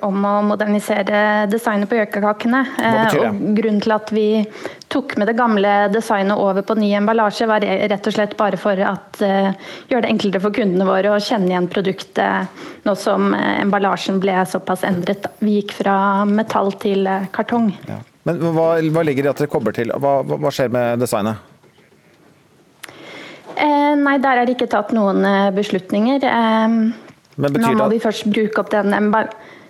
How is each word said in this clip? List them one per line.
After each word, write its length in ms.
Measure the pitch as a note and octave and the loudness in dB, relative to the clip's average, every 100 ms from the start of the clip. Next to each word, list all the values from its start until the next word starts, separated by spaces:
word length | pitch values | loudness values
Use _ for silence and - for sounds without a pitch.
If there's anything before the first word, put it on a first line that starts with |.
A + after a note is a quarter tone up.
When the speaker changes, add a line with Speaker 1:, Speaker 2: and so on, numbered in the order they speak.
Speaker 1:
om 200 | G#3 G3 | -2 0
å 180 | G3+ G#3 | 2 2
modernisere 1040 | G#3 G3+ G#3 G#3 - G#3 G3 G#3 G#3+ G#3+ G#3 | 2 0 0 0 0 -2 2 2 4 2 2
designet 400 | A3+ A3+ G#3 G3+ | 0 0 0 0
på 60 | |
joikakakene. 640 | A#3 G#3 G#3+ G#3 G#3+ A#3 B3+ C4 - | 0 0 0 0 0 0 0 0 -2
Speaker 2:
Hva 140 | A3+ A3 | 0 2
betyr 180 | A3 F#3+ | 2 2
Speaker 1:
Eh, 80 | A3+ | 0
Speaker 2:
det? 0 | |
Speaker 1:
og 260 | G3+ G3 G#3+ | 0 0 0
grunnen 240 | A3+ G#3 | 2 0
til 100 | A3 | 0
at 180 | G#3+ G#3+ | -2 0
vi 360 | G#3+ G#3+ A3 G#3+ - - - - | 0 2 2 0 -4 -14 -14 -4
tok 280 | C#4+ C4+ - | -4 -2 -2
med 120 | G#3 | 0
det 80 | A#3 | 2
gamle 380 | A#3+ G#3+ G3+ G3+ G#3 | 2 4 4 4 2
designet 440 | G#3+ G#3+ G#3 F#3+ G#3 | 0 0 0 0 2
over 260 | G3 F#3+ | 2 0
på 140 | G3 A3 | 0 0
ny 140 | G#3 G3+ | 2 2
emballasje 480 | G#3 A3+ G#3+ G3 A#3 | 2 2 2 0 0
var 140 | G#3+ | 2
re-, 280 | G3+ F#3+ G#3 | 2 0 0
rett 180 | G3+ G#3 | 0 -2
og 60 | |
slett 240 | G#3 G#3 - | 0 -2 0
bare 200 | G#3+ F#3 | -2 0
for 160 | G#3 F#3+ | -2 0
at, 380 | G3+ F#3+ - - | 0 -2 -10 -4
eh, 300 | G3+ G3 G3 G3 - - - | 0 2 0 -2 -10 -18 -4
gjøre 140 | B3+ | -2
det 80 | - | 0
enklere 300 | A3 G#3 F#3 | 0 0 0
for 80 | G3+ | -2
kundene 340 | G#3 G#3 F3+ F#3+ | 0 0 2 2
våre 240 | F#3+ G3 | 2 2
å 80 | G#3 | 0
kjenne 260 | G#3 A#3 F3+ | 0 0 0
igjen 180 | F3+ F3+ | 0 -2
produktet 800 | G#3 F#3+ F#3+ - - G3 F#3+ F#3+ - - - | -2 -4 -4 -8 -2 0 0 -4 -10 -18 -8
nå 120 | - G3 | -4 -2
som, 360 | - G3 G3 | 0 0 0
eh, 260 | G3+ G3+ G3+ | 0 0 0
emballasjen 560 | G3+ G3+ G3 F#3+ - G3 | 0 0 0 -2 -2 -2
ble 120 | F#3+ F#3 | 0 0
såpass 380 | F#3 F#3 - F#3 | 0 -4 -4 -4
endret. 440 | G3 F3+ F#3 G3+ - - | -2 -2 -2 -4 -6 -4
Vi 200 | G#3+ G#3 | 0 0
gikk 100 | G3+ | -2
fra 520 | - G3+ G3 G3 G3 | -4 0 0 2 0
metall 480 | G#3 G#3 A3 G#3+ G3 | 0 0 0 0 -2
til, 340 | G3 G#3+ G3 F#3+ | -2 -2 0 0
eh, 200 | F#3+ F#3+ | -2 -4
kartong. 400 | - A3 A#3+ A3+ - - | -6 -2 0 0 -2 -10
Speaker 2:
Ja. 100 | G2+ - _ | -12 -14 _
Men 140 | - E3+ | -6 -2
hva, 400 | E3 D#3+ E3 E3 D#3+ | 0 2 2 2 2
hva 140 | D#3+ | 0
ligger 200 | E3 C3+ C#3 | 0 0 0
i 20 | |
at 80 | C3+ | 0
dere 100 | D3 | -2
kobler 240 | D#3 A2 | -2 -2
til? 140 | G#2 A#2 | -2 -4
Hva, 380 | - C#3 C#3 | 0 2 0
hva, 120 | C#3 D3 | 0 -2
hva 140 | D3 | -2
skjer 180 | C#3 B2+ | 0 -2
med 280 | A#2+ A#2+ A#2+ | 0 0 0
designet? 380 | B2 A2+ G#2 A2 - - _ _ _ _ _ _ _ _ _ _ _ _ - - - - - - - - | 0 0 -2 -4 -10 -20 _ _ _ _ _ _ _ _ _ _ _ _ -20 -20 -20 -20 -20 -20 -16 -2
Speaker 1:
Eh, 380 | D4+ C#4+ D4 D4 | 0 2 2 2
nei, 220 | C#4+ C#4 | 2 2
der 240 | C4+ B3 | 2 2
er 40 | B3 | 2
det 100 | B3+ | 0
ikke 100 | A#3+ | 0
tatt 220 | G3+ G#3 | 0 0
noen, 300 | A3+ G3+ F#3+ | 0 2 2
eh, 260 | G3 G3 G3+ | 2 2 2
beslutninger. 680 | G3 G#3 F#3+ - G3+ A3 C4+ | 0 -2 -4 -2 0 2 2
Ehm, 720 | C4 A3+ A3+ A3 A3 A3+ A3 A#3 - - _ - | 0 2 2 2 2 2 0 -2 -12 -20 _ -4
Speaker 2:
Men 140 | C#3+ | -2
betyr 200 | C#3+ A3+ | 2 2
Speaker 1:
nå 0 | |
må 60 | A3 | 2
Speaker 2:
det 80 | G#3+ | 2
at 60 | |
Speaker 1:
vi 60 | A3+ | 0
først 280 | A3+ G#3 G#3+ | -2 -2 -2
bruke 260 | G#3 G#3+ G#3+ | 0 0 -2
opp 120 | G3+ | -2
den 220 | G#3+ G3+ | 0 0
embal- 400 | G3+ G#3 A3 - - - - - | 0 2 0 -2 -8 -20 -20 -14